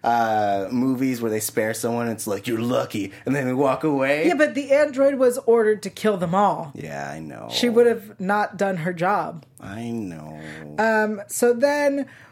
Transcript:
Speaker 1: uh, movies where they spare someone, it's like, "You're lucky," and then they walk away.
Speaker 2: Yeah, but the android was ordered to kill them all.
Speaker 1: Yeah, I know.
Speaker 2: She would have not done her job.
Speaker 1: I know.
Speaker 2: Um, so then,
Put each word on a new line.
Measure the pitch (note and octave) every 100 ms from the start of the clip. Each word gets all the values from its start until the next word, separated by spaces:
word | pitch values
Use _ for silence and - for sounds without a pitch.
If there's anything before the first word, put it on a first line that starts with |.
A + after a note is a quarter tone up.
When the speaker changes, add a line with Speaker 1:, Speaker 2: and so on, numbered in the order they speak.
Speaker 1:
uh, | - A#2 A2+ G#2+ G#2 G2+ F#2+
movies | B2 C3 B2+ C3 B2
where | A#2
they | G#2+
spare | G#2+ - A2
someone, | A2+ A#2 A#2 A#2
it's | A2 -
like, | G2+ G#2
"You're | A2+
lucky," | A#2+ B2 A#2 G#2+ G2 - -
and |
then | C#3+ B2+
they |
walk | B2+ C#3 C3+
away. | D#3 C#3 C3+ D3 D#3+
Speaker 2:
Yeah, |
but | D4+ D4+
the | A3+ C#4
android | C#4 D4+ C4 C#4 C#4
was | B3+ B3 -
ordered | A#3 G#3+ G#3+
to | G3
kill | - G#3+ G3
them | F3
all. | F#3 G3+ D3 D#3
Speaker 1:
Yeah, | - D3+ C#3+ C#2+
I | D2
know. | - - A1
Speaker 2:
She | - A#3+
would | A3+ A#3+
have | A3+ G#3 -
not | F#3+ G#3 G#3 F#3
done | G3 F#3
her | D#3+
job. | F3 F3 G3+ D#3 E3 - -
Speaker 1:
I | - G2+ A#2
know. | A#2 G2 E2 D2+ D#2 D#2 D2+ D#3 D3+
Speaker 2:
Um, | A3 A3 G#3+ G#3 G#3
so | - A#3+
then, | A#3+ C#4+ D4 C#4+ C#4 C4+ - -